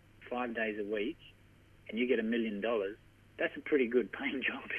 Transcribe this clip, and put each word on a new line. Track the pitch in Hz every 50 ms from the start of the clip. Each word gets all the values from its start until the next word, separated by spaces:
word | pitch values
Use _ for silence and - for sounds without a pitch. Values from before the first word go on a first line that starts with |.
| - - - - - -
five | 123 123 123 120 113
days | 113 110 107 104 107
a | 104
week, | 101 110 104 104 135 170 - - - - - - - - - - - - - - -
and | - 113
you | 123
get | 123 127 113
a | 110
million | 110 120 117 113 110 104 101 101
dollars, | 110 120 110 95 98 107 - - - - - - - -
that's | - 156 165 - 147
a |
pretty | - - 156 139 127
good | 113 123 123 107 98 -
paying | - 135 139 - 131 113
job, | - 233 269 - - -